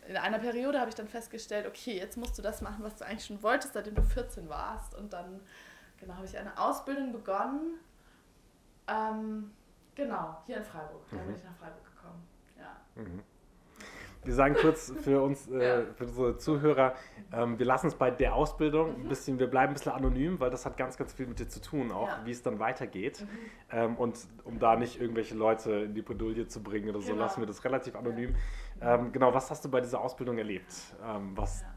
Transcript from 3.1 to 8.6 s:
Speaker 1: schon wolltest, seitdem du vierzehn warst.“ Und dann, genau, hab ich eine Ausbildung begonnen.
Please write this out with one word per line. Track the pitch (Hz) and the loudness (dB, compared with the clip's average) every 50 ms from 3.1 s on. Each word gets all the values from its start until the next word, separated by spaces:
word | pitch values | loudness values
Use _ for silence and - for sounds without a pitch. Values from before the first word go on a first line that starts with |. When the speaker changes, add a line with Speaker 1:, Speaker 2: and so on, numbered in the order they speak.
| 208 220 - | -10 -10 -8
Speaker 1:
schon | - 214 202 | -10 -12 0
wolltest, | 208 214 247 277 269 - - | 2 4 4 4 2 -2 -6
seitdem | 214 202 214 214 | -8 -8 -2 2
du | - - | 4 4
vierzehn | - - 247 240 - - - 170 156 | 4 4 2 -2 -6 -8 -12 -10 -10
warst.“ | 151 151 - - 226 220 - - - | -8 -6 -6 -6 -6 -8 -10 -12 -12
Und | - 208 208 196 | -12 -12 -10 -10
dann, | 175 175 185 185 196 196 - - - - - - - - - _ - | -12 -12 -12 -14 -16 -18 -20 -20 -20 -20 -20 -20 -20 -20 -20 _ -18
genau, | 190 185 180 | -16 -14 -12
hab | 185 190 | -12 -12
ich | 190 - - | -10 -10 -10
eine | 202 202 - - | -10 -10 -2 2
Ausbildung | 190 247 285 - - - 277 285 269 254 226 | 2 2 2 0 -2 -4 -4 -2 -2 -4 -6
begonnen. | 214 - - 190 202 226 247 269 294 311 330 330 330 - - _ _ _ - _ _ _ _ _ _ _ _ _ _ | -6 -4 -2 0 0 0 0 -2 -2 -4 -4 -6 -8 -14 -20 _ _ _ -20 _ _ _ _ _ _ _ _ _ _